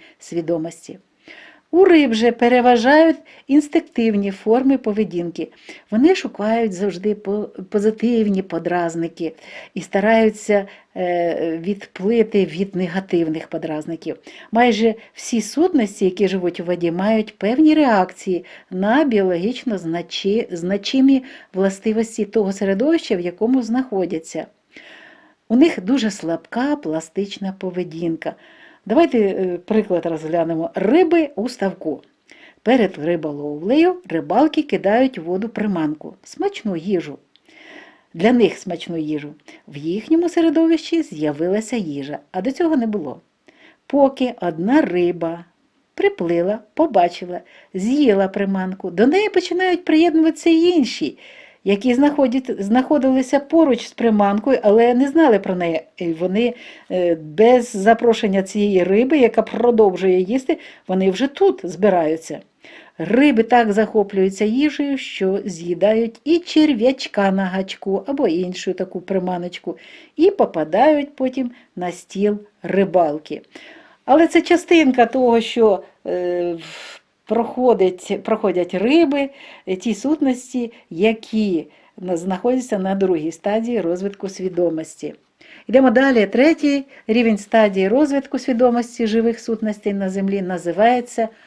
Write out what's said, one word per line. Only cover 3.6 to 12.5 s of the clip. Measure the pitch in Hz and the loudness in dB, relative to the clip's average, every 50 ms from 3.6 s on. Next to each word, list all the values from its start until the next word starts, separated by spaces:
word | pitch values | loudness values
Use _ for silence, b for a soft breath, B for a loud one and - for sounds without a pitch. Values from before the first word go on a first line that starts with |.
| 294 - - 330 330 - - 247 226 226 208 202 196 196 | 2 4 0 -2 -2 -2 -4 0 0 2 2 0 -2 -4
форми | 190 - - 214 226 254 262 269 277 262 | -6 -4 0 2 2 4 4 2 2 2
поведінки. | - 220 202 214 214 170 170 175 170 170 160 - 156 - B B B B B B B B | 0 -2 -2 -2 -2 -2 -2 -6 -6 -6 -6 -8 -10 -12 B B B B B B B B
Вони | 208 226 269 349 381 | 0 4 4 4 4
шукають | 370 - 220 - - 208 214 226 233 233 214 180 | 2 -2 -8 -8 -4 -2 -2 0 0 0 -2 -2
завжди | 170 202 202 170 180 190 208 208 | -2 -4 -4 -4 -4 -4 -4 -4
по-, | 208 - 196 202 214 202 - - - 185 - | -4 -4 -6 -4 -4 -6 -8 -10 -14 -10 -4
позитивні | - 208 202 220 214 - 220 240 240 226 214 208 196 190 190 | -2 0 0 0 0 0 0 0 2 2 2 2 0 -2 -2
подразники | 190 170 165 170 170 175 180 170 165 165 170 165 160 160 - 175 156 - B B B B B B B B | -4 -6 -6 -4 -2 -2 -2 -2 -2 -4 -4 -6 -6 -6 -8 -10 -10 -10 B B B B B B B B
і | 185 | -12
стараються, | 160 - - 196 190 220 226 226 226 220 214 214 - - 208 202 196 196 B B B B - | -8 -4 -2 0 2 4 4 4 4 2 0 -2 -2 0 0 0 0 -2 B B B B -10
е, | 190 185 175 175 175 170 170 160 - 160 165 160 165 165 | -6 -4 -2 -2 0 0 -2 -2 -2 -4 -4 -6 -6 -4
відплити | 190 202 196 - - - - 185 208 240 233 220 220 - 202 185 | -6 -6 -6 -8 -18 -12 -6 -2 0 2 2 2 2 2 0 0
від | 156 | 0